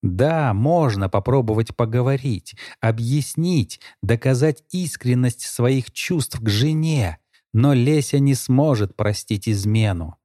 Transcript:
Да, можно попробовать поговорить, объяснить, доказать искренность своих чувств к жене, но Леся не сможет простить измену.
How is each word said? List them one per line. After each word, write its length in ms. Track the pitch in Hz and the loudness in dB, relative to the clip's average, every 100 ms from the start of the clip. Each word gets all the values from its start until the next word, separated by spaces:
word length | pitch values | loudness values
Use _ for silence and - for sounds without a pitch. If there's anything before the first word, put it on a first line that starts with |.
Да, 500 | 104 90 139 160 143 | -2 0 0 2 0
можно 560 | 101 127 170 147 101 95 | 2 2 2 2 0 0
попробовать 640 | 101 98 135 113 110 113 - | -2 0 0 2 0 -2 -2
поговорить, 800 | 117 117 123 135 131 98 - - - - | -2 0 0 -2 -2 -6 -8 -20 -20 -4
объяснить, 960 | 113 113 117 143 135 - 170 175 101 - - _ | -2 0 0 -2 -2 -4 0 0 -2 -6 -20 _
доказать 600 | 98 113 131 131 151 147 _ | -2 0 2 2 2 0 _
искренность 720 | 180 175 - 123 123 123 120 | -6 -6 -6 0 2 0 -2
своих 500 | - - 120 135 120 | -10 -2 0 0 -2
чувств 480 | - - 175 131 135 | -10 -4 -2 -2 -4
к 100 | 110 | -2
жене, 680 | 101 139 156 160 151 98 78 _ _ _ | 0 2 0 0 0 -2 -4 _ _ _
но 200 | 110 135 | 2 4
Леся 460 | 135 123 156 135 143 | 4 4 2 2 2
не 160 | 139 131 | 2 0
сможет 600 | - 131 156 123 101 - | 2 2 2 2 -2 -2
простить 540 | 104 104 - 107 104 | -4 -4 -4 -6 -2
измену. 680 | 104 98 110 107 90 82 85 | -2 0 2 2 -2 -6 -12